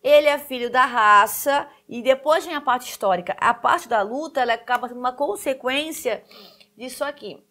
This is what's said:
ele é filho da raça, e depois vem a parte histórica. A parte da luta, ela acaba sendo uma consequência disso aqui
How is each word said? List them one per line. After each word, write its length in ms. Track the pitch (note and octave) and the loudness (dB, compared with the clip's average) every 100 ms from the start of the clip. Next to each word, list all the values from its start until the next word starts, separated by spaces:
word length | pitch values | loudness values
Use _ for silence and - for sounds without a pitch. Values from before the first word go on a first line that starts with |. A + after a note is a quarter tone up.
ele 260 | C4 D4 D4 | 6 6 6
é 100 | C#4+ | 0
filho 320 | C#4+ B3+ A#3+ | -4 -8 -2
da 140 | B3+ | 0
raça, 840 | B3+ A#3+ G#3+ G#3 A3 - C#4+ C#4+ - _ _ | 0 2 6 6 6 0 0 -2 -2 _ _
e 120 | A#3+ | -4
depois 460 | A#3 C4 D4 E4 F4 | 0 2 2 0 0
vem 80 | |
a 60 | D4+ | -4
parte 280 | C4+ B3 B3 | -2 -2 -4
histórica. 480 | - G3+ F3+ F3+ - | -4 0 0 -2 -2
A 140 | - | 0
parte 360 | - A#3 E4+ A#3+ | 0 0 0 0
da 120 | A3+ | -2
luta, 380 | G3+ B3+ D#4+ D4 | -2 -6 -6 -2
ela 140 | B3 | -2
acaba 340 | A#3 A#3+ A#3+ A#3+ | -2 -2 -4 -4
sendo 100 | B3 | -6
uma 140 | B3 | -6
consequência 1120 | B3 D4 G4+ D4+ C4 B3 C4+ D#4 D#4 B3 G#3 _ - - _ _ _ | -4 -4 -4 -4 -4 -2 -4 -4 -6 -6 -6 _ -20 -20 _ _ _
disso 280 | B3 - | -16 -8
aqui 380 | F#3 F#3+ G#3 - _ | -8 -8 -16 -18 _